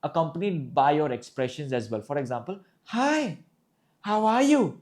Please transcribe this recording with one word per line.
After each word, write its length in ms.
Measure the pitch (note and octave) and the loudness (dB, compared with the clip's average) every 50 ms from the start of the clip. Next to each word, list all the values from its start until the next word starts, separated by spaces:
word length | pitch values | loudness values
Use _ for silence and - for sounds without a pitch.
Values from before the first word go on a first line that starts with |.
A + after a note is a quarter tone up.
accompanied 720 | - D3+ - E3+ E3 D#3 D3 E3+ F#3 G#3 F#3+ D#3+ C#3 B2 - | -4 -2 0 0 0 0 0 -2 -2 -2 -2 -2 -4 -2 0
by 180 | - C3+ C#3+ | 2 4 4
your 200 | D3+ D3+ D3+ D3 | 4 4 2 0
expressions 600 | B2+ A#2 - - - - D#3+ - - - D3+ C#3 | -2 -4 -8 -12 -4 -4 -4 -4 -4 -6 -6 -2
as 180 | C3 B2 A2+ G#2+ | -2 -2 -2 -2
well. 120 | A2+ G#2+ | -6 -6
For 160 | G#2 - C#3+ D3 | -6 -4 -4 -4
example, 420 | C#3 A#2+ B2 A#2+ A#2+ - F#3+ G3+ - _ _ _ _ | -4 -4 -6 -6 -6 -8 -12 -12 -12 _ _ _ _
Hi, 540 | - - A3+ B3+ C#4+ D4+ D#4 D4+ A3 D#3 - - _ _ _ _ _ _ _ _ _ _ _ | -8 -4 -2 0 2 2 0 0 -2 -6 -8 -14 _ _ _ _ _ _ _ _ _ _ _
how 240 | _ G#3 G#3 G#3+ G#3+ | _ -2 0 2 2
are 160 | A3 A3 A#3+ | 2 4 4
you? 380 | C4+ C#4 D4+ C#4+ A#3 D#3 B2+ - | 4 6 6 4 4 2 -2 -8